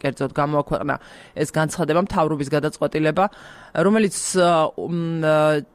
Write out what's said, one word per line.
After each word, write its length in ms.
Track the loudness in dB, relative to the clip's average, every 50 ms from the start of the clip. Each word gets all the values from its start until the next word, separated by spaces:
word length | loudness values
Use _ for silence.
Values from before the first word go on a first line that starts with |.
კერძოდ, 280 | -6 -4 -4 -4 -4 -4 -2
გამოაქვეყნა 600 | -2 -2 0 0 -2 -2 -2 -4 -4 -4 -4 -6 -6 -8 -16 -20 -20 -20 -10 -6 -6
ეს 100 | -6 -2 -2
განცხადება, 460 | -2 -2 -2 -2 -4 -2 0 0 0
მთავრობის 460 | 0 0 0 0 0 0 0 -4 -4 -2
გადაწყვეტილება, 760 | -2 -2 -2 -2 -4 -4 -4 -2 0 0 0 0 2 2 0 0 -2 -8 -20 -20 -20 -20 -16 -6 -2 0
რომელიც, 380 | 2 4 4 4 2 0 -2 -4 -6 -2 2 2
ა, 240 | 4 4 4 4 2 0 -2
უმ, 480 | -6 -6 -4 -4 -4 -4 -2 -2 0
ა, 400 | 2 2 4 4 4 4 2 0 -2 -8